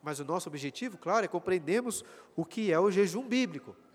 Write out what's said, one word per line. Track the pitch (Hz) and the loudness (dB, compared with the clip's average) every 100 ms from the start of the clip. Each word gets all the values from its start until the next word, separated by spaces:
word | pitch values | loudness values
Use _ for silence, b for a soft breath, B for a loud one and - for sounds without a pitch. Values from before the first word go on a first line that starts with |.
Mas | 147 139 | -4 -6
o | |
nosso | 143 180 170 | -2 -4 -4
objetivo, | 147 139 - 247 180 | -6 -8 -6 -8 -6
claro, | 170 220 | 0 2
é | 190 | 2
compreendermos | 175 190 185 147 208 247 - B B B | -2 0 0 2 0 0 -8 B B B
o | - | -6
que | 165 - 214 | -4 -2 2
é | 160 | 4
o | 196 | 4
jejum | 190 196 180 262 | 4 2 0 0
bíblico. | 254 240 147 - - - | 0 0 -4 -14 -20 -20